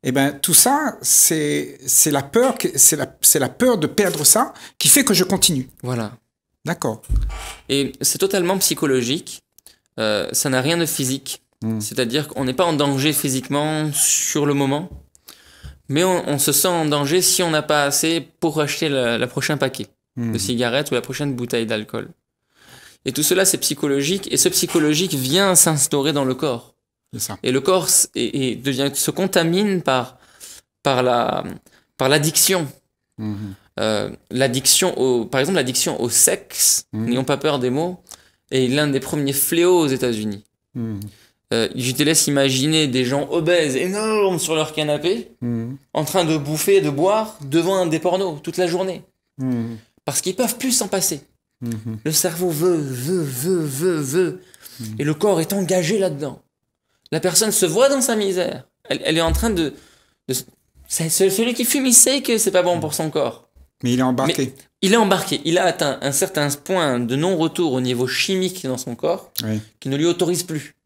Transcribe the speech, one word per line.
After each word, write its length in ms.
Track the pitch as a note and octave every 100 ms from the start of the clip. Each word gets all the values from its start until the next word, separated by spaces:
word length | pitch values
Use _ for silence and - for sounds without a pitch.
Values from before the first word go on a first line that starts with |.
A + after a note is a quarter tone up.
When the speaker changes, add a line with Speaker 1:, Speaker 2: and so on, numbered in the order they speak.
Speaker 1:
eh 100 | C#3
ben, 180 | C3 C#3
tout 220 | C#3+ -
ça, 440 | E3+ B3+ C#4+ D4 -
c'est, 760 | - - - D#3+ D3 D3 D3 C#3 C#3
c'est 260 | - D#3+
la 120 | C#3
peur 340 | C#3 A3+ C4 A#3+
que, 120 | - G#3
c'est 180 | - D3+
la, 180 | C3+ -
c'est 180 | - D#3
la 100 | C3
peur 280 | - B3+ A3
de 80 | D3
perdre 380 | - G3 D3+ C#3+
ça 280 | G#3+ C#4+ - - _
qui 100 | -
fait 160 | C#4+
que 100 | C4
je 100 | F3+ F#3
continue. 440 | F#3+ - D3 B2 -
Speaker 2:
Voilà. 300 | B2 B2 G#2+ A#2 _ _ _ _ D3
Speaker 1:
D'accord. 360 | F3 C3+ A2 - - - - - - -
Speaker 2:
Et 240 | C#3 C3+ -
c'est 160 | - -
totalement 400 | - G3+ F3 F#3+
psychologique. 840 | - D3+ C#3+ C3 A#2 D#3 - - _ _ - _ _ -
Euh, 280 | A2 G#2 -
ça 180 | - D3+
n'a 120 | C3
rien 160 | C3 E3+
de 80 | D#3+
physique. 560 | - B2+ C#3 - - _ _
Speaker 1:
Hmm. 200 | A2 A2
Speaker 2:
C'est-à-dire 480 | G#2 - A#2+ C3 D3
qu'on 160 | - C3
n'est 80 |
pas 120 | B2+ F3
en 80 |
danger 380 | D3 C#3+ C3+ D3
physiquement 800 | C#3+ C#3+ C3 B2+ C#3+ D3+ D#3 D3+
sur 520 | C#3+ - - - D3+ C#3+
le 80 |
moment, 360 | C#3+ C#3 C#3+ F3+ - - _ - - - - - - -
mais 140 | C#3
on, 240 | F#3 F3 -
on 100 | C#3+
se 120 | C#3+
sent 160 | - F#3+
en 180 | E3+ D#3
danger 360 | D3 C#3+ F3
si 220 | F3+ -
on 60 | F3
n'a 120 | D#3
pas 220 | D3+ D3+
assez 380 | C#3+ C#3+ D#3+ E3 C3+ _
pour 200 | D#3+ D3+
acheter 280 | D3 - D#3+
le, 280 | C3+ A#2+ A#2
le 100 | A#2+
prochain 300 | - C3 D3
paquet 300 | C3+ - - _ _ -
Speaker 1:
Hmm. 160 | A#2
Speaker 2:
de 60 | A2+
cigarettes 540 | - A#2+ A#2+ B2+ D3+
ou 20 |
la 80 | B2
prochaine 320 | - B2+ D3
bouteille 320 | B2 A#2+ A#2+ A2+
d'alcool. 420 | A2 G#2+ A2 - - _ _ _ _ - - - -
Et 80 | -
tout 100 | -
cela, 220 | D3+ F3+ F#3
c'est 120 | C#3+
psychologique, 760 | - C#3+ D3 C#3 C#3 F#3+ -
et 60 | -
ce 100 | F3+
psychologique 680 | - F3 E3+ D3+ D3+ F#3 D3
vient 400 | B2+ E3+ G3 F3+
s'instaurer 580 | E3+ D3+ - C#3+ C#3
dans 100 | C#3+
le 120 | C3 B2+
corps. 400 | D#3 A#2 - _ _ _ _
Speaker 1:
C'est 60 | A#2+
ça. 200 | - G2+
Speaker 2:
Et 100 | -
le 80 | C3
corps 240 | C3+ F#3 D3+
s-, 220 | - -
et, 380 | - A#2+ C#3+ C3
et 40 | A2+
devient, 360 | C3 B2+ C#3
se 160 | C#3 -
contamine 720 | D3+ F#3 F#3+ E3 F3+ G#3 F#3
par, 380 | - C3 A#2 - _ _ - - _ _
par 180 | - B2+
la, 420 | B2 A#2+ A2+ - - - _ _ _ -
par 120 | C3
l'addiction. 580 | D3+ D3+ - - F#3 C#3+ - _ _ _ -
Speaker 1:
Mhm. 380 | G#2+ G2+ G#2 F#2+ _ -
Speaker 2:
Euh, 320 | G#2+ G#2+ G2+ - _
l'addiction 640 | B2+ C3 B2 C3 - F#3 -
au, 260 | C3 B2 G#2+
par 140 | C3+
exemple, 140 | C#3+ F#3
l'addiction 440 | B2+ C3 - -
au 100 | A#2+
sexe, 760 | - - F#3+ - - - - -
Speaker 1:
Mhm. 120 | G#2+ A2+
Speaker 2:
n'ayons 180 | B2
pas 140 | C3 C#3
peur 200 | D#3 C#3+
des 140 | B2
mots, 280 | C3+ F3 F3+ _ - _ _ _
est 160 | C3 B2+
l'un 180 | C#3 D3+
des 120 | C3+
premiers 340 | B2 D3+ C#3
fléaux 460 | C#3 - E3 F3 F3+
aux 80 | D3+
États-Unis. 560 | C3 B2+ A2 G#2+ G2+ _ _ _ B2
Speaker 1:
Mhm. 240 | A2+ G2+ G#2 - _ _ _
Speaker 2:
Euh, 160 | A2+ A2+ -
je 160 | B2+
te 120 | C3
laisse 240 | D3 D#3 -
imaginer 580 | C#3 C#3 C3 C#3+ D#3 D3
des 160 | B2+
gens 240 | B2 C#3 C#3+
obèses, 440 | E3+ D#3+ F3 D3+ C3
énormes 600 | F3+ G3+ A3 G#3+ G3 F#3
sur 160 | -
leur 200 | D#3+ D#3
canapé, 580 | D#3 D3+ D3 E3 A3+ - _
Speaker 1:
Mhm. 340 | A#2+ A#2 A#2 C3+ _
Speaker 2:
en 120 | D3+ D3
train 180 | F#3
de 140 | E3 D#3+
bouffer, 440 | C#3 D#3 - F#3+
de 100 | G3
boire, 480 | C#3+ F3+ G#3+ G#3+ -
devant 340 | C#3 D#3 E3+ F#3+
un 100 | F3
des 100 | D#3
pornos 460 | F3 F#3 F#3+ D3+
toute 140 | E3+ E3+
la 100 | F3+
journée. 340 | F3+ F#3+ E3+ - _ _ -
Speaker 1:
Mhm. 380 | C3 A#2+ A2+ A2 _ _ -
Speaker 2:
Parce 140 | C#3
qu'ils 160 | F#3 F#3+
peuvent 220 | B3 -
plus 160 | C4
s'en 160 | A#3 G3+
passer. 320 | G3 - C#3+ - _ _ _
Speaker 1:
Mhm. 380 | A#2+ A2 A2 A2
Speaker 2:
Le 80 | D#3
cerveau 380 | D#3 F#3 E3 F3+
veut, 260 | D3+ F3+ E3+
veut, 460 | C#3 B2 C3+ F#3
veut, 400 | D3 B2 D#3+ F3+
veut, 320 | D3+ C3 F3+ D#3+
veut. 400 | C#3 D#3+ F3+ - - - - -
Speaker 1:
Mhm. 140 | A2 A2
Speaker 2:
Et 40 | C#3+
le 80 |
corps 260 | D3+ G#3 E3+
est 140 | D#3+
engagé 440 | G3 F3 F#3 D#3+ G#3
là-dedans. 440 | F#3 C#3+ C#3+ A#2 _ _ _ _ _ _ _
La 80 | D#3
personne 320 | F3+ D#3+ G#3+
se 120 | G3+ F3+
voit 220 | F3 C4+
dans 140 | C#4
sa 160 | B3 A3
misère. 480 | G3 F#3 E3+ - - _ -
Elle, 100 | C#3 -
elle 120 | D#3+
est 40 |
en 100 | E3
train 180 | D#3+ A3+
de, 220 | F#3 D3+ - - _ _ _ -
de, 80 | B2+ - _ _ _ -
c'est, 180 | - D#3+
c'est 220 | - F#3+
celui 240 | F#3+ A#3
qui 100 | A#3+
fume, 220 | A#3+ C#4+ C4
il 80 |
sait 280 | A#3 - C4+
que 160 | C#4 A3+
c'est 140 | A3+
pas 120 | F#3
bon 180 | F3+ F3
pour 120 | D#3
son 160 | - D#3
corps. 380 | D#3 B2 - _ _ - _
Speaker 1:
Mais 120 | A#2+
il 60 | B2
est 40 |
embarqué. 440 | B2+ B2 C3+ E3 C3
Speaker 2:
Mais 60 | - - _
il 100 | F#3+
est 40 | A#3
embarqué. 420 | G3+ F#3 - C#3+ E3
Il 120 | E3+
a 60 |
atteint 360 | F#3 - D3 -
un 100 | C#3
certain 380 | C#3 F#3+ D#3 C#3+
point 500 | C#3+ - F#3+ D3+ B2
de 160 | A#2+ C3
non-retour 560 | E3+ F3+ D#3+ D#3+ E3
au 80 | B2+
niveau 280 | B2+ A#2+ B2+
chimique 580 | - - F#3+ F#3 F#3 C3
dans 100 | B2+
son 180 | B2+ A#2
corps 360 | - F#3 - - A2+
Speaker 1:
Oui. 160 | G#2+ G#2+ _
Speaker 2:
qui 80 | C3+
ne 80 | C#3
lui 100 | E3
autorise 380 | E3+ F3 F3
plus. 320 | F3 D#3 - _